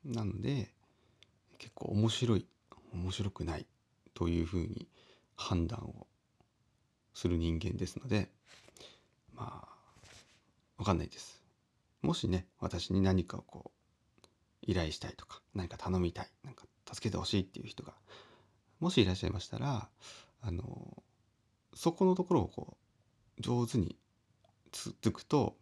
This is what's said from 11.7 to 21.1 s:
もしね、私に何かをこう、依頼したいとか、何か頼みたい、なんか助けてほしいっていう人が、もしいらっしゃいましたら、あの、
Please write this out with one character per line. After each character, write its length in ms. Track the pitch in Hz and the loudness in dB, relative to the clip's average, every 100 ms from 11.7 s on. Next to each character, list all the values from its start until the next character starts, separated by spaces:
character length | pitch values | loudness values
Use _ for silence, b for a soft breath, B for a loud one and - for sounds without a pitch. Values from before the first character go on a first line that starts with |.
| _ _ _ | _ _ _
も 120 | 147 | 0
し 140 | 165 - | 0 2
ね、 180 | 92 92 _ | 0 -2 _
私 320 | - 87 - | -6 -4 0
に 100 | 95 | 4
何 220 | 95 92 85 | 6 4 2
か 120 | - | -8
を 40 | |
こ 300 | - - - _ _ _ _ _ | -12 -18 -18 _ _ _ _ _
う、 60 | - _ _ _ | -20 _ _ _
依 120 | - | 0
頼 180 | 90 80 | 2 0
し 80 | - | -4
た 80 | - | -10
い 60 | - | -12
と 100 | - | -16
か、 160 | - _ | -20 _
何 160 | 98 87 | -6 -6
か 80 | - | -6
頼 200 | - 92 | -2 2
み 120 | 90 | 2
た 120 | - | -2
い、 60 | - _ | -12 _
な 80 | 143 | -18
ん 20 | |
か 120 | - - _ - | -18 -20 _ -16
助 180 | - 110 | -6 -4
け 20 | |
て 60 | 90 | -2
ほ 80 | 92 | 0
し 140 | 104 | 0
い 40 | |
っ 20 | 92 | 0
て 140 | - | -6
い 40 | |
う 40 | - | -12
人 160 | - | -12
が、 100 | - - B B B B B B _ _ | -16 -18 B B B B B B _ _
も 100 | 170 | 2
し 120 | 185 | 6
い 40 | 95 | 6
ら 80 | |
っ 20 | 92 | 6
し 80 | |
ゃ 40 | 87 | 0
い 40 | |
ま 80 | 95 | -2
し 80 | - | -6
た 120 | 113 | -4
ら、 280 | 131 120 - _ B B B _ | -2 -2 -6 _ B B B _
あ 100 | 110 | -4
の、 520 | 87 - - - - _ | -4 -6 -10 -12 -16 _